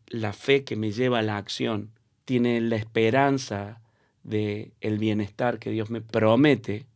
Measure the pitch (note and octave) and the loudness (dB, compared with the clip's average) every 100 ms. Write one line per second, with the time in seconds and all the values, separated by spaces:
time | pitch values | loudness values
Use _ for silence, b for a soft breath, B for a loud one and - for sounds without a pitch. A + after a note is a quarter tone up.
0 | _ A#2 A2 G2+ - C#3 C3+ A2 G#2+ G#2 | _ -6 -6 -4 2 2 2 -4 -4 -2
1 | B2+ A#2+ G#2+ G#2 G2 - A#2 G#2 G#2+ _ | 0 0 0 -4 -8 -4 -4 -4 -8 _
2 | _ _ - B2 A#2+ A#2 A2+ A2+ A2 A2+ | _ _ -4 0 2 0 0 -2 -2 0
3 | A2+ C3+ C#3 C3+ C3 G2+ G2+ A2 _ _ | 2 4 2 0 -4 -8 -8 -14 _ _
4 | _ _ A2+ G#2+ G#2 G#2 - _ G#2+ G#2+ | _ _ -6 -4 -2 -6 -10 _ -4 0
5 | A2 G#2+ G2+ - B2 A#2 A2 A2 G#2+ A#2 | 0 0 -4 -2 -2 -2 -6 -6 -4 -8
6 | A2+ A2+ A2 A#2 D3+ B2+ - G#2 - | -4 2 6 6 6 4 0 -8 -10